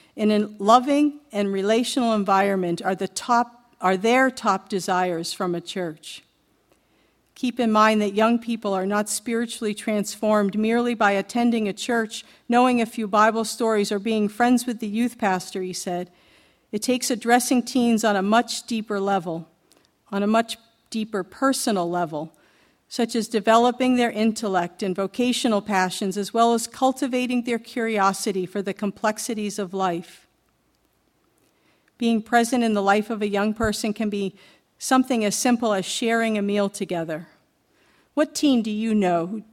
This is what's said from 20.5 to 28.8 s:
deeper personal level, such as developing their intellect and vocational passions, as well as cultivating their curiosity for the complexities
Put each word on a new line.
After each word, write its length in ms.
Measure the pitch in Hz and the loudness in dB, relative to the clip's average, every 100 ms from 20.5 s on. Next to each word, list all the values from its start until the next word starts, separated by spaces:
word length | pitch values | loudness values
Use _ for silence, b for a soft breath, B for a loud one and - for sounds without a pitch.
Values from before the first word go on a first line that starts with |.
| - _ _ _ | -6 _ _ _
deeper 340 | 226 220 214 | -8 -6 -6
personal 680 | 180 - 269 262 - 202 170 | -8 -2 0 0 0 -2 -2
level, 420 | 175 170 156 160 - b b b b b | -2 -4 -4 -10 -14 b b b b b
such 260 | - 233 | -4 -2
as 140 | 233 214 | -2 -2
developing 680 | 220 202 220 240 240 254 247 | -2 4 6 6 2 0 2
their 140 | 240 | 0
intellect 720 | - 220 220 214 190 175 - | 2 0 0 -2 -2 -2 -4
and 140 | 202 185 | -6 -2
vocational 640 | 196 - 247 240 247 208 | -4 -2 0 0 0 0
passions, 560 | 208 196 185 175 202 190 | 0 0 0 -2 -4 -4
as 160 | 190 | -4
well 220 | 226 233 | 2 4
as 120 | 233 233 | 2 -2
cultivating 760 | - 262 262 277 254 247 247 | 0 0 0 -2 -2 -2 -2
their 160 | 240 233 | -2 -4
curiosity 880 | 233 - 226 214 196 190 - 190 180 | -6 -6 -2 2 2 0 -2 -4 -4
for 160 | 208 | -6
the 100 | 196 | -6
complexities 840 | 190 | -4